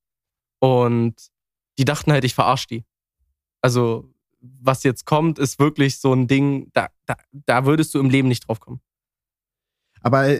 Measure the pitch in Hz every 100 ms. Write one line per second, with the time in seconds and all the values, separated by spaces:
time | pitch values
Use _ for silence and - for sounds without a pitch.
0 | _ _ _ _ _ _ 131 123 120 117
1 | 117 - - _ _ _ _ - 131 147
2 | - 147 123 - 113 127 - 123 - _
3 | _ _ _ _ _ _ 127 120 117 113
4 | 131 _ _ _ 127 131 127 127 139 117
5 | - 151 160 147 139 - 147 147 139 -
6 | 135 131 123 135 143 139 - 127 90 _
7 | - - _ 143 - 123 135 156 156 143
8 | 135 135 131 120 - 113 - 135 _ _
9 | _ _ _ _ _ _ _ _ _ _
10 | 120 135 139